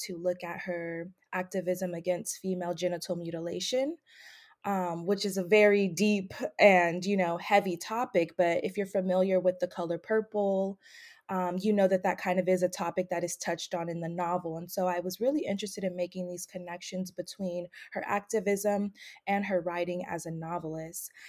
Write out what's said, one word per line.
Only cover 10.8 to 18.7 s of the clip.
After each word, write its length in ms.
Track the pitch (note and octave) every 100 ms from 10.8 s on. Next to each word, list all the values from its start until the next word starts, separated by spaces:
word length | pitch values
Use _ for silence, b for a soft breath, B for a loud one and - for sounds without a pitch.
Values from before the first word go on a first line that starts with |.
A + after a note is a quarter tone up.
| B B B B -
um, 260 | F#3 F3+ F#3
you 140 | G#3
know 160 | G#3 F#3+
that 160 | F#3
that 140 | F#3 F3+
kind 220 | F#3+ F#3
of 100 | F3+
is 120 | F#3
a 60 | F3+
topic 400 | - F3 F3+ F#3
that 140 | E3+
is 140 | E3+ -
touched 360 | - E3+ -
on 140 | F3 E3+
in 140 | E3+
the 80 | E3
novel. 480 | E3+ F3 F3+ E3+ D#3+
And 120 | F3
so 160 | - F#3
I 120 | F3
was 220 | F3+ F3+
really 240 | A#3+ D4 -
interested 400 | G3 G#3 - F#3
in 100 | F3+
making 320 | F3+ F#3 F3+
these 180 | F3 -
connections 640 | F#3 F3 F3 - F#3 F#3
between 580 | - F3+ - F#3+ F3 F3 B B
her 100 | G#3 -
activism 840 | G3+ G3+ A3 G3 G3 G#3